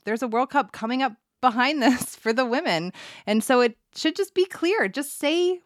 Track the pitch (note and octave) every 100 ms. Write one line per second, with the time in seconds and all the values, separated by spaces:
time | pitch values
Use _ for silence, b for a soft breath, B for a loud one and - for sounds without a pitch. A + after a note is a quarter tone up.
0 | - A3 B3+ A3+ C4 C#4+ G3+ - A3 B3+
1 | C4+ G#3+ _ _ B3+ A3+ B3+ D#4 C4 B3
2 | - - A3 A3+ B3 B3 E4+ E3 F3+ B
3 | B B - A3 - B3 A#3+ - _ -
4 | D#4+ E4 G4 - F#4 - E4+ A4 G3 B3+
5 | C#4 - D4 E4+ F4+ F4+